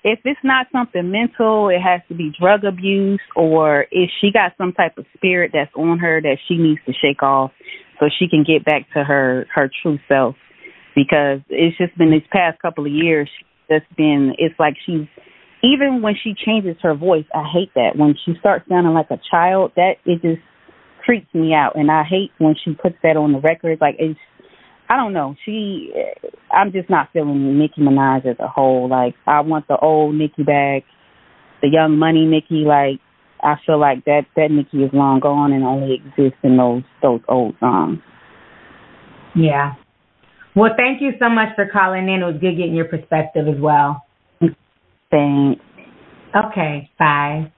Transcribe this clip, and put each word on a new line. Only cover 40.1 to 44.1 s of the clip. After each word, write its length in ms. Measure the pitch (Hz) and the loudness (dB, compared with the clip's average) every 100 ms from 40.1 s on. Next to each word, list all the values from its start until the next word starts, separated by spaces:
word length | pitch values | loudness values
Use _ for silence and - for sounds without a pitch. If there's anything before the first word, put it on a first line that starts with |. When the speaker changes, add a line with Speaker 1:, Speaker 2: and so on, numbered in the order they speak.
| _ _ _ - | _ _ _ -2
Speaker 2:
Well, 160 | 196 226 226 | 2 4 2
thank 240 | 247 269 | -2 -2
you 100 | 277 - | -4 0
so 100 | 233 | 0
much 200 | 226 214 | 2 0
for 120 | 214 196 | -2 -2
calling 400 | 202 190 185 190 | 0 0 -2 -2
in. 140 | 190 | -2
It 40 | |
was 140 | 180 151 | -4 -2
good 160 | 185 | -2
getting 200 | 170 170 | -2 -4
your 100 | 165 | -4
perspective 600 | 165 156 - 156 151 160 151 | -4 -8 -4 -4 -2 -2 -2
as 120 | 139 | -2
well. 440 | 151 147 143 147 _ | 2 2 2 -4 _